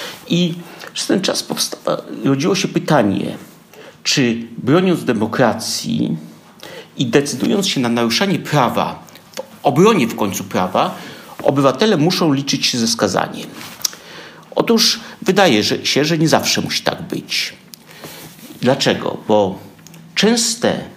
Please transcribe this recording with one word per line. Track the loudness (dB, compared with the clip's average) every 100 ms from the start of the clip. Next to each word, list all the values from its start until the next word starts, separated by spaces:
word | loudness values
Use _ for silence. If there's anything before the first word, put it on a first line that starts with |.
| -12 -12 -2
I | 0 0 -2 -12 -16 -12
przez | -6 -2
ten | 0
czas | 0 -4
powsta-, | -4 -4 -4 -4 -4 -4 -6 -4
rodziło | 0 2 2
się | 0 0
pytanie, | -2 2 4 4 0 -4 -8 -14 -20 -20 -20 -20 -10
czy | -2 2 2 0 -6 -6
broniąc | 2 4 4 2
demokracji | 0 0 0 2 2 2 -4 -6 -4 -2 0 -2 -8 -20 -20 -20 -18 -18 -12 -4
i | 2
decydując | 2 2 0 0 0 0
się | 0
na | 0
naruszanie | 2 2 0 0 0
prawa, | 0 2 2 2 -2 -6 -16 -20 -16
w | -14 -14 -4
obronie | 2 6 6 6 2
w | 0
końcu | -4 -4
prawa, | -4 -2 0 0 -2 -4 -14 -18 -18 -4
obywatele | 0 4 4 4 2 4
muszą | 2 2 2
liczyć | 2 0 -2 -2
się | 0
ze | 0
skazaniem. | 0 0 0 -2 -6 -14 -14 -16 -8 -10 -10 -18 -18 -18 -20 -6
Otóż | -2 2 4 4 0 -6 -6
wydaje | 0 4 4 4
że, | 2 -2 0
się, | 0
że | 2 2
nie | 4
zawsze | 2 2 -2
musi | -2 -4
tak | -4 -6
być. | -6 -10 -6 -6 -6 -10 -20 -20 -20 -18 -18 -16 -18 -18 -20 -4
Dlaczego? | 0 2 0 0 -2 -6 2
Bo | 2 2 -2 -12 -20 -20 -20 -8
częste, | 0 2 4 0 0 0 0 -4